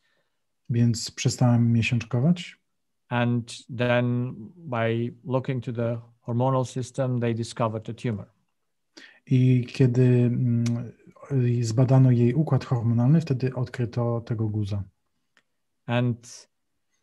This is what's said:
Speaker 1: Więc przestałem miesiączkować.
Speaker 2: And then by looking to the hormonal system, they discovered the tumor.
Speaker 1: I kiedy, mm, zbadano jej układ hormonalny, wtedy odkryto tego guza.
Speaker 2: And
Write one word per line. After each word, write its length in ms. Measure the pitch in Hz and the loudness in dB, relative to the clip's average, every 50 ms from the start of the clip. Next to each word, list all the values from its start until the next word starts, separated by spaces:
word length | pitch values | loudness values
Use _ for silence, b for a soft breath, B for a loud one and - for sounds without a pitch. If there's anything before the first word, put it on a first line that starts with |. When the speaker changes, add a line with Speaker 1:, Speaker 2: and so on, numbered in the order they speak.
| _ _ _ _ _ _ _ _ _ _ _ _ _ - | _ _ _ _ _ _ _ _ _ _ _ _ _ -4
Speaker 1:
Więc 420 | 117 117 120 117 110 - - - | 0 2 2 2 2 -2 -6 -10
przestałem 600 | - - - 131 - - 127 123 120 117 117 117 | -10 -4 -2 -2 0 2 2 2 4 4 4 2
miesiączkować. 880 | 117 117 110 - 127 117 - - - 120 131 165 175 - - - - _ _ _ _ _ _ _ _ _ _ - | 2 2 0 0 -2 -4 -4 -4 -4 0 0 0 0 0 -4 -16 -18 _ _ _ _ _ _ _ _ _ _ -6
Speaker 2:
And 560 | 123 120 120 120 120 120 117 - - - - - 127 110 | -2 -2 0 0 0 -2 -4 -8 -14 -20 -16 -14 -6 -4
then 560 | 123 123 120 123 123 123 120 120 123 127 170 202 220 - - 180 | 0 2 2 2 2 0 -2 -2 -4 -6 -8 -12 -16 -18 -18 -18
by 560 | 170 165 127 117 113 113 113 117 120 120 120 - - | -12 -6 -4 -2 0 0 0 -2 -4 -6 -8 -12 -8
looking 400 | - 123 131 123 - 135 123 - | -4 -4 -4 -2 -2 -6 -6 -6
to 80 | 127 117 | -8 -6
the 260 | 117 117 117 120 117 117 - _ _ | -4 -4 -4 -4 -6 -10 -16 _ _
hormonal 440 | - - 117 120 127 131 135 131 123 | -8 -4 -2 0 0 0 0 0 -2
system, 540 | 120 - 131 123 - - - 135 127 127 120 | -2 -6 -8 -8 -8 -6 -4 -4 -2 -2 -2
they 140 | 120 120 117 | -2 -2 -2
discovered 500 | 113 117 - - - 120 110 110 113 - | -4 -6 -8 -4 -4 -4 -2 -2 -6 -10
the 80 | - 117 | -10 -12
tumor. 320 | - - 127 107 101 - - _ _ _ _ _ _ _ _ _ _ _ _ B B B B B B B | -8 -6 -6 -6 -6 -8 -14 _ _ _ _ _ _ _ _ _ _ _ _ B B B B B B B
Speaker 1:
I 400 | - 135 127 127 127 127 123 117 - - | 0 2 4 4 4 4 2 2 -2 0
kiedy, 300 | - 135 123 120 127 127 | 2 2 4 4 4 4
mm, 600 | 123 123 123 123 120 123 127 131 120 117 117 117 117 120 117 120 113 - _ _ - - - - - 143 131 123 120 120 120 | 4 6 4 4 2 2 0 0 0 0 0 0 0 -2 -4 -6 -10 -16 _ _ -20 -20 -20 -10 -4 -2 0 0 2 0 0
zbadano 500 | 120 110 110 123 131 117 135 131 131 127 | 0 -2 2 2 2 4 6 6 6 6
jej 220 | 123 117 120 120 123 | 6 6 4 4 4
układ 320 | 151 156 - 135 127 - | 2 0 2 0 -2 0
hormonalny, 560 | - 131 117 107 117 117 117 120 131 156 170 | -2 -4 -2 0 0 2 2 4 4 4 4
wtedy 340 | 160 - 139 117 131 127 - | 2 0 -2 -2 -2 -4 -4
odkryto 680 | 127 123 - - - 120 110 - 123 120 117 117 117 | -4 -8 -6 -4 -6 -6 -4 -2 -2 -2 -2 -2 -4
tego 280 | 113 - 120 107 110 107 | -4 -6 -4 -4 -2 -2
guza. 340 | 104 107 104 98 104 101 92 - _ _ _ _ _ _ _ _ _ _ _ _ _ _ _ _ _ _ - | -2 -4 -4 -4 -4 -6 -6 -8 _ _ _ _ _ _ _ _ _ _ _ _ _ _ _ _ _ _ -8
Speaker 2:
And 640 | - 117 123 123 123 117 117 - - - - - _ _ _ _ _ _ _ _ _ _ _ | -4 -2 0 0 0 -2 -4 -8 -20 -20 -20 -20 _ _ _ _ _ _ _ _ _ _ _